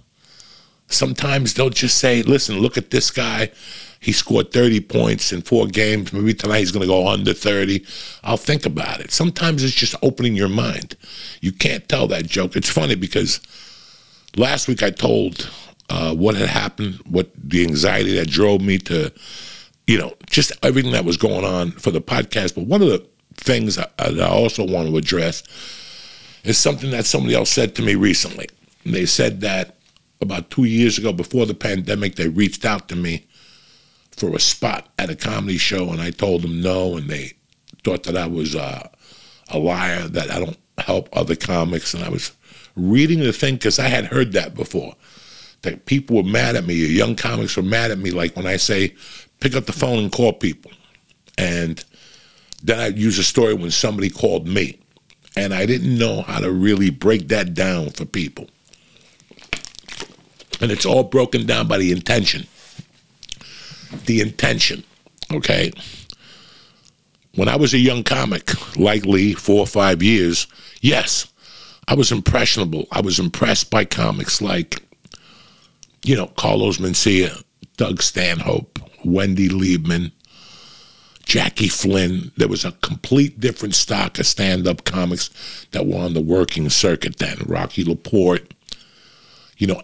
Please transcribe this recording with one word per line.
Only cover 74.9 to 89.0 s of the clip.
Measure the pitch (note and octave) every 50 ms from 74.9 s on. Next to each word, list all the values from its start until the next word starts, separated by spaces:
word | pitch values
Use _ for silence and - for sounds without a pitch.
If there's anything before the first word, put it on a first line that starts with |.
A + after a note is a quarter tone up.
| _ _ - - - - _ - - - - _ _ _ _ _ _ _ - - _ _ -
you | B2+ C3+
know, | - - - -
Carlos | - - G#2+ G#2 G#2+ G#2 G#2 F2+
Mencia, | - F#2 F#2 F2 - - A2 F#2+ F#2 F2+ E2+ - - - _ _ _ - - _
Doug | - A2+ G2 F#2 E2+
Stanhope, | - - - F#2 F#2 F2 E2+ E2 - - E2+ - - - - - - - - - -
Wendy | F2 F2+ F#2+ G2 G2 F#2 F#2+ G2 F#2
Liebman, | F#2+ F#2+ F#2+ F#2 F2+ E2+ D#2 E2+ E2+ E2+ F2 E2 - _ _ _ - - - - - - - - - - - - _ _ _ _ - - -
Jackie | - - A2 - - - - A2
Flynn. | F2+ - - - F#2+ G2 F#2+ F#2 F2 F#2 F2+ - - -
There | - A2
was | G2+ F#2+ - -
a | F2+ - _
complete | - - D3 - - - C3 C#3+ C#3+ C#3 - G#2+
different | A2+ B2 A2 - - G#2 -
stock | - - - G#2+ G2 F#2+ F2 - -
of | -
stand-up | - - - G2+ F#2+ F#2 F#2 F2+ F#2 E2+ - -
comics | - F#2 F#2 F2+ F2+ F2+ F2 - - - - - - - - - _
that | - G2 F2+
were | F#2+ F#2 F2+
on | F2+ F2 E2
the | D#2+
working | D#2 E2 F2+ F#2+ E2+ - - D#2+ D2+ C#2+
circuit | - - - F#2+ E2 - - - -
then. | - - C#2 - - -
Rocky | - E2+ - - - - G2 F2
LaPorte, | E2+ D#2+ - - - A2+ G2+ F2+ F2+ F2 F2 - - - _ _ - - - - _ _ _